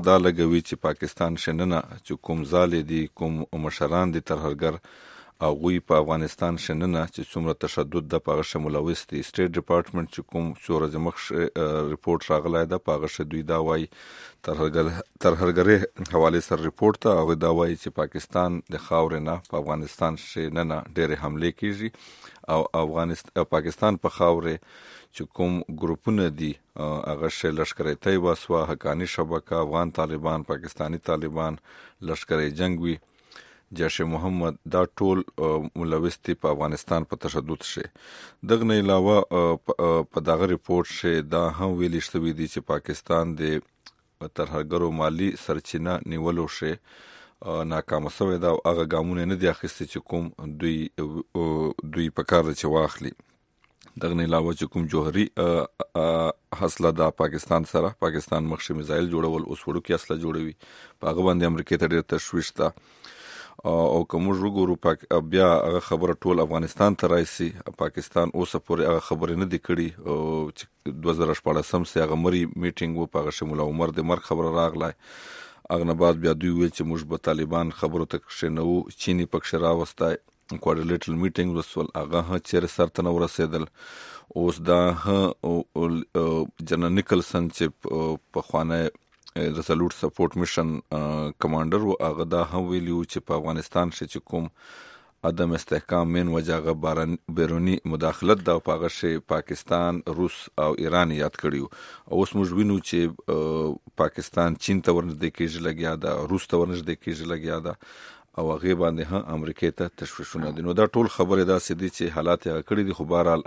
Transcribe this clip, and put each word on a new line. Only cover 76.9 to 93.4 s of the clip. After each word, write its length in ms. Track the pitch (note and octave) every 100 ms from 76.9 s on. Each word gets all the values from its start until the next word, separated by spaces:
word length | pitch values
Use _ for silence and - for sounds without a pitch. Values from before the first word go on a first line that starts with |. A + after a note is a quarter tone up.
موږ 100 | E2 D2+
به 40 | D#2+ E2
طالبان 440 | D#2 D#2 E2 E2 -
خبرو 240 | D#2+ E2
ته 180 | D#2+ D#2
کښېنوو، 540 | - - E2 D#2+ E2+ F2 - -
چین 200 | - F2+
یې 60 | E2+
پکښې 240 | - - E2
راوستی، 480 | E2 E2+ E2 - E2+ D#2+ _ _ -
کوارډینیټر 600 | E2 E2 D#2+ E2 F2 - E2
میټینګ 280 | F#2 - F2+ E2
وسول، 320 | - D#2+ D#2 D#2
هغه 240 | D2+ E2+ E2
هم 100 | F#2
چیرې 300 | - F2 F2 -
سر 160 | E2+ -
ته 100 | F2
نه 80 | E2+
ورسېدل. 480 | E2+ - D#2+ D#2+ D#2 _ - - - - - F2
اوس 240 | F2 E2+ E2+
دا 100 | F2 F2+ E2+ G2+
هم، 260 | G2 F#2 -
او، 100 | E2+ E2+ - D#2+
او، 680 | E2+ E2 - E2+ E2 E2 - -
جنرال 320 | D#2+ E2+ F2 G2
نیکلسن 500 | - F#2 - F2 E2+ -
چې 80 | D#2+ -
پ-، 340 | - D#2+ D#2+ D#2 _ D#2+
پخوانی 460 | - E2 D#2+ E2 D#2+ - _ _ - -
ریزولوټ 560 | D#2+ D#2 D#2+ E2 F2 -
سپورټ 400 | D2+ - E2 F2+
میشن، 260 | F2 - E2 D#2
اه، 560 | - D2+ D2+ D2+ D2+ -
کمانډر 380 | D#2 D#2+ D#2+ G#2 G#2
و، 100 | F#2
هغه 200 | D#2+ D#2 E2
دا 100 | E2+ E2
هم 100 | F2+ F2+
ویلي 260 | F2+ E2+
و 80 | E2+
چې 140 | E2+ - -
په 80 | D#2